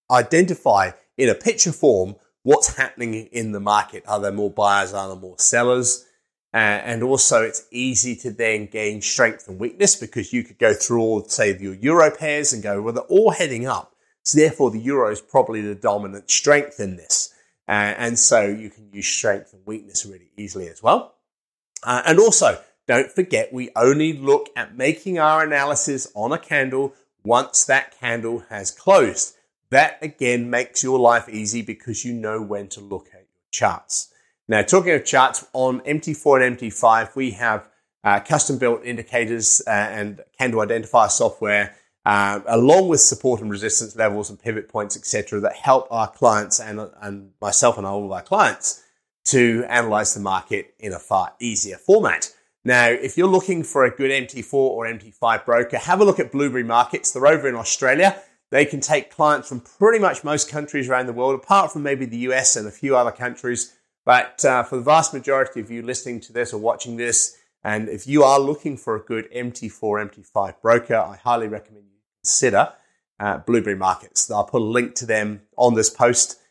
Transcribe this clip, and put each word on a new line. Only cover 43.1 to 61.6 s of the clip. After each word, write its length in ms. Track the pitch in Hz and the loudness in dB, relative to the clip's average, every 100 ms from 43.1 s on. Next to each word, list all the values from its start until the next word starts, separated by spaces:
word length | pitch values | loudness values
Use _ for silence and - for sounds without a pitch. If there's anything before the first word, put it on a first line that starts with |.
| - 131 113 | 2 0 -2
and 80 | 107 | -4
resistance 460 | 101 107 - 110 113 | -6 -4 -4 -4 -2
levels 340 | 110 104 101 | 0 0 -6
and 120 | 101 | -10
pivot 260 | 117 107 - | -8 -8 -8
points, 300 | 110 104 - | -8 -8 -8
et 80 | - | -6
cetera, 340 | 110 101 104 | -6 -4 -4
that 160 | 104 - | -4 -2
help 320 | - 131 - | 2 2 0
our 200 | 113 110 | -4 -4
clients 500 | - 120 104 98 - | 0 2 2 0 -4
and, 300 | 110 107 101 - | -6 -10 -12 -14
and 300 | 104 101 98 _ | -16 -16 -18 _
myself 380 | 104 - 123 113 | -4 2 2 2
and 100 | 98 | -4
all 160 | 98 | -6
of 80 | 101 | -8
our 120 | 92 | -10
clients 600 | - 202 143 - - - _ _ _ _ | -2 2 2 0 -6 -10 _ _ _ _
to 400 | - 135 120 113 123 | -2 2 4 2 0
analyze 440 | 120 117 104 104 | 0 0 0 0
the 60 | 107 | -4
market 540 | 98 92 - 101 - _ | -4 -4 -4 -8 -8 _
in 120 | 107 | -12
a 80 | 87 | -12
far 340 | - 98 87 - | -2 -2 -2 -6
easier 380 | 120 101 101 90 | -8 -6 -8 -4
format. 560 | - 214 143 82 - _ _ _ 123 | 4 4 4 -2 -6 _ _ _ 0
Now, 220 | 123 117 | 4 4
if 280 | 123 135 - | 2 -2 0
you're 100 | 185 | 2
looking 360 | 185 - 170 | 2 0 -4
for 220 | - 143 123 | -4 2 0
a 60 | |
good 200 | - 135 | 0 -2
M 160 | 135 120 | -2 -4
T 140 | 127 | -10
four 300 | 104 139 131 | -4 0 0
or 140 | 113 113 | -2 -8
M 140 | 113 | -10
T 120 | 107 | -16
five 340 | _ 113 110 - | _ 0 0 2
broker, 320 | 117 123 117 | 0 0 -4
have 240 | - 185 | -2 2
a 20 | |
look 160 | 208 180 | 4 2
at 140 | 120 | -2
Blueberry 300 | 139 143 123 | -2 -2 -2
Markets. 480 | 117 117 120 - - | 0 2 2 -2 -6
They're 140 | 127 139 | 2 4
over 220 | 160 135 | 4 0
in 80 | 120 | -4
Australia. 680 | 110 - 131 143 190 190 - _ _ | -6 -2 0 4 2 0 -8 _ _
They 160 | 135 143 | 0 0
can 160 | 143 | -2
take 300 | 127 151 - | -2 -2 -2
clients 360 | - 151 147 - | 0 0 0 -4
from 140 | 123 | -14
pretty 360 | - - 214 226 | -16 0 2 2
much 280 | 190 139 143 | 0 -2 -4
most 240 | 151 - | -4 -4
countries 400 | 151 147 147 127 | -8 -8 -6 -2
around 160 | 127 127 | -2 -2
the 80 | |
world, 220 | 117 131 135 | -2 -2 -2
apart 360 | - 196 | 2 2